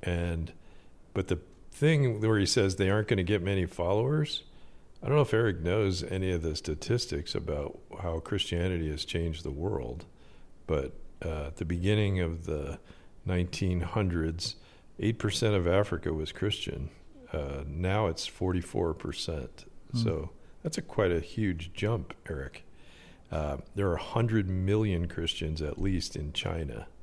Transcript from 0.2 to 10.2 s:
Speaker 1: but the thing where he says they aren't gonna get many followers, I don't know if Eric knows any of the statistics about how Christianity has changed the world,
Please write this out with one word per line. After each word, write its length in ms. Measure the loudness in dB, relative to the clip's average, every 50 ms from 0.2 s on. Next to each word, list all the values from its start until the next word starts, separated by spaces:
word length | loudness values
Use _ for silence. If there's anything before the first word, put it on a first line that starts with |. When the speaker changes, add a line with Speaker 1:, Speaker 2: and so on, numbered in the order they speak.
| 0 0 0 -2 -4 -6 -8 -14 -20 -20 -20 -20 -20 -20 -20 -20 -20 -6 -4
Speaker 1:
but 120 | -4 0
the 120 | 0 0 -2 -2 -14 -20 -20 -20 -16
thing 500 | -4 2 4 4 6 6 4 4 2 2
where 160 | 4 4 6
he 80 | 6 4
says 300 | 4 4 4 4 4 4
they 160 | 4 4 4
aren't 160 | 4 4 4
gonna 160 | 4 2 2 4
get 180 | 4 2 2
many 240 | 2 2 2 2 0
followers, 760 | 0 -2 -2 2 2 2 2 2 2 2 0 0 0 -2 -8 -8 -10 -20 -18 -18 -18 -18 -18 -20 -20 -18 -8
I 60 | -2
don't 80 | 2 4
know 80 | 4 4
if 100 | 6 4
Eric 280 | 4 4 4 2 2
knows 420 | 2 2 4 4 4 4 2 0 -2
any 280 | -2 -2 0 0 2
of 120 | 0 0 0
the 120 | 0 -2
statistics 800 | -2 -2 -4 -4 -4 0 0 0 0 0 -2 -4 -4 -4 -4 -4
about 460 | -4 -2 -2 -2 -2 -4 -6 -8 -12 -16 -16 -12 -6
how 180 | -4 -2 -2 -4
Christianity 720 | -2 -2 -2 -2 0 0 0 0 0 0 0 0 0 -2
has 140 | -2 -4 -6
changed 380 | -4 -2 -2 -2 -2 -2 -4 -6
the 80 | -6
world, 540 | -6 -2 -2 -2 -2 -2 -4 -4 -6 -8 -10 -14 -18 -20